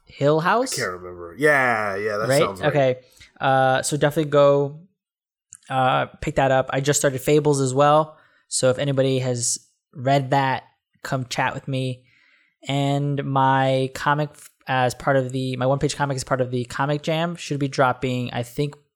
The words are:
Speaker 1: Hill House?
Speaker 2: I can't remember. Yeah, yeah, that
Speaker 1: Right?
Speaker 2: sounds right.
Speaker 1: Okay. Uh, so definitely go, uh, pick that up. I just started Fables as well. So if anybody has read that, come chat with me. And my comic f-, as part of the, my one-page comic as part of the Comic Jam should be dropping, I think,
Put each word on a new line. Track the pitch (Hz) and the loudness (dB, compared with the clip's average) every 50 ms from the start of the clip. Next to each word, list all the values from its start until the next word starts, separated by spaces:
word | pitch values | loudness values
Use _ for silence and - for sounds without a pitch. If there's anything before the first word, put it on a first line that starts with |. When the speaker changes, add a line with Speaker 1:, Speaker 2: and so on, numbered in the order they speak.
| _ | _
Speaker 1:
Hill | - - - 139 143 151 160 | -16 -6 -2 0 2 2 2
House? | 160 180 202 226 262 262 - | 2 2 0 0 0 -2 -4
Speaker 2:
I | - 120 | -4 -4
can't | 98 90 | -6 -6
remember. | 90 90 90 90 90 87 85 85 98 | -8 -10 -12 -14 -12 -14 -14 -4 0
Yeah, | 143 151 147 139 131 127 117 110 107 104 95 | 2 4 4 4 4 2 2 0 0 -2 -2
yeah, | 98 104 107 104 104 | -2 -4 -4 -2 -2
that | 110 120 | 0 2
Speaker 1:
Right? | 135 143 170 | 2 2 2
Speaker 2:
sounds | - - 185 | 0 -2 -2
right. | 156 151 | -2 0
Speaker 1:
Okay. | 135 147 135 131 123 127 - _ _ - - - _ - | 2 2 2 2 0 -2 -6 _ _ -20 -20 -20 _ -4
Uh, | - 139 135 135 131 131 131 131 127 | 0 2 2 4 4 2 2 0 0
so | - 156 | -2 -2
definitely | 147 151 147 143 165 156 147 | 0 0 0 0 0 -2 2
go, | 139 147 143 143 143 143 143 139 147 156 175 _ _ _ _ _ _ _ _ _ _ _ _ _ - - _ - | 4 4 6 6 6 4 2 -2 -6 -12 -20 _ _ _ _ _ _ _ _ _ _ _ _ _ -20 -18 _ -4
uh, | 135 131 131 127 139 143 135 - - - | 0 0 2 2 2 0 -2 -4 -8 -10
pick | - 160 147 | -8 -4 0
that | - 135 135 | 2 2 4
up. | 131 131 131 - - | 4 2 2 0 -2
I | 139 | -2
just | 139 143 143 - | 0 0 2 2
started | - 143 131 127 | 2 0 -2 -2
Fables | - - 147 151 147 151 147 139 | 0 2 2 4 4 4 2 2
as | 135 131 127 | 0 0 2
well. | 135 143 147 147 156 156 156 - - _ _ _ _ _ - | 4 4 6 6 4 2 0 -4 -20 _ _ _ _ _ -10
So | - - - 127 | -4 0 2 2
if | 123 - | 2 2
anybody | 143 143 139 131 131 135 131 127 | 0 -2 -2 0 0 0 0 0
has | 127 131 123 120 117 - - - _ _ _ _ _ _ - | -2 -2 -4 -2 -4 -4 -6 -6 _ _ _ _ _ _ -14
read | - 123 135 139 143 135 127 | -6 -2 0 0 0 0 0
that, | 143 139 135 135 127 - - _ _ _ _ _ _ _ - | 0 0 2 0 -2 -4 -6 _ _ _ _ _ _ _ -10
come | - 139 131 127 | -6 -6 -6 -6
chat | 120 - - 135 127 - | -6 -4 -4 -2 -2 -4
with | 127 - - | -6 -8 -6
me. | 135 131 131 127 123 - _ _ _ _ _ _ _ _ _ _ _ _ - | -4 -4 -4 -6 -8 -10 _ _ _ _ _ _ _ _ _ _ _ _ -8
And | - 135 143 139 139 143 143 143 143 143 135 139 | -4 -2 0 0 0 0 0 0 -2 -2 -4 -4
my | 139 135 135 135 135 135 135 135 135 135 131 131 131 - | -2 0 2 4 4 4 4 2 2 2 0 -2 -2 -6
comic | - - 147 147 151 151 143 - | -4 -2 -2 0 0 -2 -4 -8
f-, | - - - _ _ _ | -14 -20 -20 _ _ _
as | - 131 131 127 123 120 | -4 -2 0 0 0 -2
part | - - 143 139 | -2 -2 0 0
of | 135 127 127 127 | 0 0 -2 -4
the, | 135 131 131 127 | -6 -6 -6 -4
my | 123 127 | -2 -2
one-page | 131 139 135 151 143 - | 0 0 0 -2 -2 -2
comic | - 147 139 139 | -2 -4 -4 -4
as | 131 123 | -6 -6
part | - 143 131 | -4 -2 -2
of | 127 120 | -2 -2
the | 127 123 120 | -4 -6 -6
Comic | - - - 139 143 147 147 147 | -6 -6 -4 -2 -2 -2 -4 -4
Jam | - 160 160 165 175 170 | -4 -4 -2 -4 -4 -6
should | 170 - - 151 139 | -8 -8 -6 -4 -4
be | 143 135 | -4 -2
dropping, | 135 - 139 123 123 - - 127 127 123 123 120 - | 0 2 2 2 2 0 -4 -4 -4 -4 -6 -6 -6
I | 123 117 | -6 -8
think, | - - - 147 143 143 - _ _ _ | -6 -6 -6 -6 -6 -6 -12 _ _ _